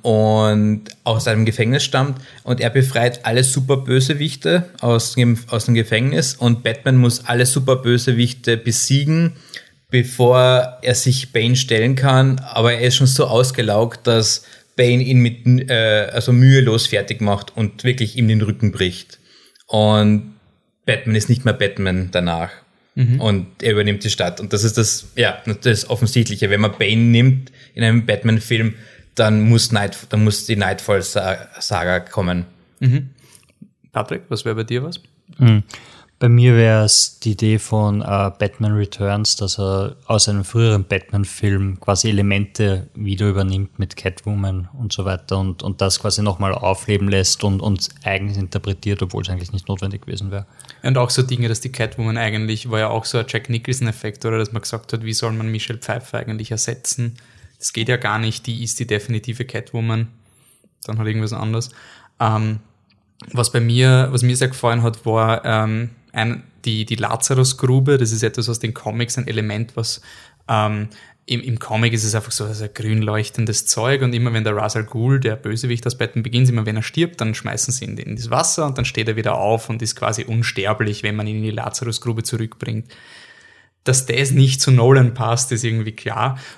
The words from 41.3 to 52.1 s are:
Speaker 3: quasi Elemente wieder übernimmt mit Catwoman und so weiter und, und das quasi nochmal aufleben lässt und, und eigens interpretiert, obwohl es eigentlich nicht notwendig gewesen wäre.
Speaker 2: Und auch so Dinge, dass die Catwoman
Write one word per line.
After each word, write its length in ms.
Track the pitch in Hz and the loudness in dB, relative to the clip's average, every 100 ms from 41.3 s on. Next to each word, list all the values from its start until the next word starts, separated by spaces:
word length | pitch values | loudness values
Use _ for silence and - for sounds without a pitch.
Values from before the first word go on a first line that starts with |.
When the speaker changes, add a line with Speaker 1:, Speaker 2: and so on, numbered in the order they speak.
| - 101 98 98 92 | -2 0 0 -2 -4
Speaker 3:
quasi 260 | - 98 113 | 0 0 2
Elemente 800 | 101 101 101 101 - 104 95 - - | 2 2 2 -2 0 0 0 -4 -8
wieder 320 | 104 98 104 | -6 0 0
übernimmt 500 | 98 98 95 95 - | 0 0 -2 -4 -4
mit 180 | 98 - | -6 -6
Catwoman 720 | 95 92 - 101 98 95 90 139 | -8 -6 -6 -4 -2 -4 -8 -8
und 140 | 107 | -8
so 100 | - | -6
weiter 340 | 95 92 - 98 | -4 -6 -4 -4
und, 220 | 95 90 | -2 -4
und 200 | 98 98 | -8 -2
das 180 | 95 - | 0 0
quasi 220 | 107 98 | -2 -2
nochmal 320 | 104 90 98 | -2 -2 -2
aufleben 560 | 95 92 95 - 101 98 | -2 -2 -2 0 0 2
lässt 340 | 98 95 - | 0 0 0
und, 160 | 101 98 | 0 0
und 300 | 104 95 - - | 0 -2 -4 -8
eigens 340 | - 98 101 101 | -4 -4 -4 -6
interpretiert, 640 | 92 101 98 95 101 101 | -6 -6 -6 -6 -4 -4
obwohl 220 | 92 104 | -4 -6
es 60 | 92 | -6
eigentlich 220 | 92 87 | -6 -6
nicht 160 | 98 - | -8 -6
notwendig 360 | 98 98 98 - | -6 -6 -10 -10
gewesen 260 | 98 98 | -10 -8
wäre. 140 | 98 98 - - - | -8 -10 -18 -20 -8
Speaker 2:
Und 140 | 131 127 | -2 0
auch 120 | 123 | 2
so 120 | - | 0
Dinge, 280 | 127 123 117 | -2 -2 -2
dass 100 | 113 | -4
die 120 | 127 | -6
Catwoman 460 | - 110 - 110 | -6 -6 -4 -4